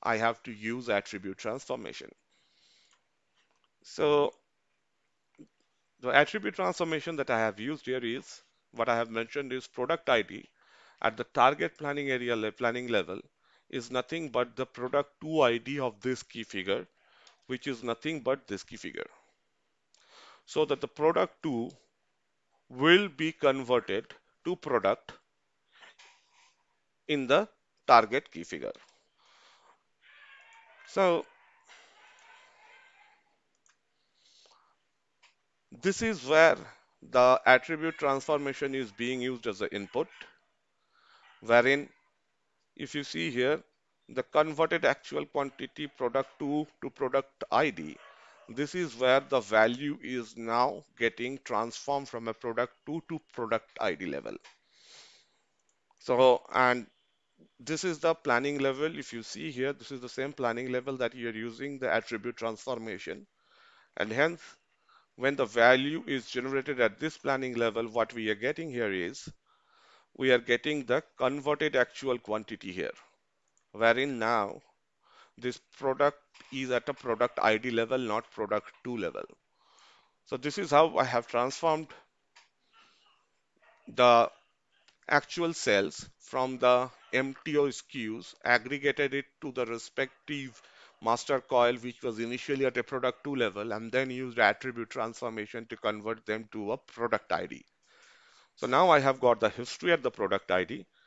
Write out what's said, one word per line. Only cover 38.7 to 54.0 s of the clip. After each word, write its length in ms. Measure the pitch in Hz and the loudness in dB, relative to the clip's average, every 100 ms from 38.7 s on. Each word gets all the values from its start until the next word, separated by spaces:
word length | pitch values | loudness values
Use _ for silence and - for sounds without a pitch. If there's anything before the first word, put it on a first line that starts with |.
is 180 | 135 117 | -4 -6
being 280 | 101 120 127 | -6 -4 -2
used 260 | 123 123 113 | -4 -4 -6
as 140 | 98 | -4
an 80 | 101 | -4
input, 340 | 101 98 123 - - - _ _ _ _ _ _ _ _ _ - _ | -4 -6 -4 -6 -10 -20 _ _ _ _ _ _ _ _ _ -20 _
wherein 480 | 110 117 123 143 143 _ _ _ _ _ _ _ _ _ | 6 6 8 4 0 _ _ _ _ _ _ _ _ _
if 180 | 139 | -10
you 80 | 147 | -8
see 280 | 135 160 165 | -8 -6 -6
here, 300 | 123 127 160 - _ _ _ _ | -2 0 -2 -6 _ _ _ _
the 140 | 120 | -8
converted 600 | - - 156 147 160 165 | 0 2 2 0 0 2
actual 400 | 135 139 - 151 147 | 0 0 -4 -8 -4
quantity 640 | 147 139 - 147 - 147 | -4 -6 -8 -14 -12 -14
product 420 | - 123 131 131 _ | -6 -2 -2 -4 _
two 280 | 147 147 151 _ | -4 -2 -4 _
to 100 | 131 | -14
product 540 | - 131 135 131 _ - | -6 -2 -2 -2 _ -2
I 200 | 113 151 | 2 2
D, 260 | 101 78 - - - - - - | -2 -12 -14 -20 -20 -20 -20 -16
this 280 | 113 147 180 | -8 -6 -4
is 200 | 165 120 | -6 0
where 220 | 127 135 | 6 6
the 220 | 135 135 | 4 -2
value 580 | 101 107 110 120 143 147 | 4 6 6 4 -6 -8
is 360 | 107 127 113 - | -8 -8 -8 -10
now 480 | 113 117 131 - - _ | -2 2 2 0 -14 _
getting 440 | 117 - 123 135 | -2 0 -8 -8
transformed 640 | - 110 117 - - 143 139 | -4 -2 -2 -6 -4 -4 -4
from 200 | 120 113 | -8 -8
a 60 | |
product 400 | 110 120 113 123 _ - | -6 -6 -2 -4 _ -10
two 160 | 160 - | -10 -8
to 120 | 160 - | -12 -10
product 460 | - 113 113 - - | -8 -2 -2 -4 -4
I 140 | 101 | -2
D 120 | 78 | -2